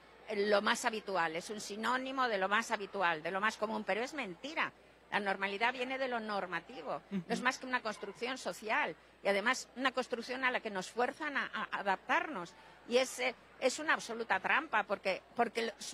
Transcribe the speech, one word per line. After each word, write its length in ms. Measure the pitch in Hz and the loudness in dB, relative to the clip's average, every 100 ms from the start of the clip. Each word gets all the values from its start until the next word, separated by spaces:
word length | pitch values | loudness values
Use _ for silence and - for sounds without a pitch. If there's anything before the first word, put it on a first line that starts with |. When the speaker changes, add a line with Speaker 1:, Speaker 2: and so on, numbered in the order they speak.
| - - - | -20 -20 -4
Speaker 1:
lo 260 | 208 208 202 | 0 6 6
más 220 | 214 233 | 6 2
habitual, 520 | 240 220 - 185 165 160 | 2 -2 -2 0 2 0
es 140 | 185 | -6
un 100 | 214 | -8
sinónimo 680 | - 208 226 254 262 269 247 | -8 -4 0 0 -2 0 2
de 100 | 202 | 2
lo 100 | 190 | 4
más 220 | 208 226 | 4 2
habitual, 520 | 214 196 196 175 160 | -2 -2 2 2 2
de 80 | 160 | 0
lo 100 | 190 | 2
más 160 | 214 - | 0 2
común, 260 | 214 220 | -2 -2
pero 180 | 208 196 | 0 0
es 100 | 254 | 0
mentira. 600 | 294 214 170 277 320 175 - - - - | -4 -6 -6 -6 -2 -2 -4 -20 -20 -4
La 100 | 196 | 0
normalidad 520 | 202 190 196 196 233 | 0 0 -2 2 0
viene 260 | 254 254 262 | 2 -4 -2
de 100 | 262 | -2
lo 120 | 240 | -2
normativo, 800 | 220 202 180 170 - 247 277 151 - | -2 -2 -2 -4 -6 -12 -6 -6 -4
no 120 | 196 170 | -6 -2
es 100 | 226 | 0
Speaker 2:
Ujú. 60 | |
Speaker 1:
más 140 | 254 269 | 0 0
que 80 | 262 | -4
una 140 | 254 | -2
construcción 560 | 226 208 202 - 240 254 | -2 -6 -10 -8 -6 -4
social 580 | 208 175 214 262 226 156 - - | -6 -6 -2 0 0 -6 -16 -4
y 60 | 190 | 2
además 400 | 196 220 262 - 233 | 4 4 0 -2 -2
una 160 | 262 | 0
construcción 520 | 254 233 233 233 254 | 0 -2 -4 -4 -2
a 60 | 262 | 0
la 100 | 233 | 0
que 100 | 220 | -2
nos 200 | 196 180 | -4 -4
fuerzan 460 | 220 240 - 302 269 | 0 0 0 -4 -2
a, 140 | 208 | -4
a 240 | 220 190 143 | -4 -4 -2
adaptarnos. 760 | 196 185 - 302 349 190 170 - - - - | 0 0 2 0 0 -6 -8 -12 -20 -20 2
Y 100 | 240 | 4
es, 200 | 262 - | 4 0
eh, 140 | 247 - - - | -4 -4 -14 0
es 180 | 262 277 | 0 0
una 160 | 311 | 2
absoluta 460 | 254 - 226 226 190 | 2 0 -6 0 0
trampa 420 | 185 226 - 220 | 2 2 2 0
porque, 400 | 196 196 196 175 - | 2 0 0 -2 -4
porque 320 | - 226 - 226 | 0 0 2 -4
lo-, 60 | - - | -4 -12